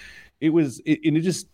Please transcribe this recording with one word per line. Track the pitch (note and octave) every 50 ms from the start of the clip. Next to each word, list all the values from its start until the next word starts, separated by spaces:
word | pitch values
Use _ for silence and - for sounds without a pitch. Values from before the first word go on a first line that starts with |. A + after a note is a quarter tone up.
| - - - - - - _ -
it | C#3+ D#3+
was, | D3+ E3+ D#3 C3+ A#2 - -
it, | D#3 D3+ - -
and | D#3+ D3
it | D#3+ E3
just | F#3+ - - - _